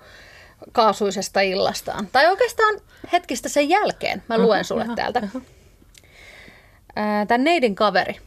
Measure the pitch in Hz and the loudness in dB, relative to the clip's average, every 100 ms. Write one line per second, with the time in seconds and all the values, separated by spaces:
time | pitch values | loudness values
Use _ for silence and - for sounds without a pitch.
0 | - - - - - - - - 220 196 | -20 -20 -20 -20 -20 -20 -6 2 2 2
1 | 202 202 - 196 196 190 190 - - - | -2 -4 -4 0 0 0 -2 -4 -8 -10
2 | 202 269 320 381 466 - 427 403 _ - | -2 4 4 4 0 0 0 -2 _ -20
3 | - 349 - 254 269 285 294 392 349 - | -2 -2 -2 -8 -4 0 2 2 0 -2
4 | - 190 - 226 233 190 180 - 226 233 | -6 -6 -4 2 2 2 0 -4 -4 -4
5 | - 233 202 254 - - _ _ _ - | -4 -4 -6 -10 -14 -20 _ _ _ -20
6 | _ - - - - - _ _ _ - | _ -20 -20 -20 -20 -20 _ _ _ -6
7 | 208 208 208 240 294 339 240 185 208 185 | -2 -2 0 2 2 2 2 2 2 2
8 | - - | -2 -6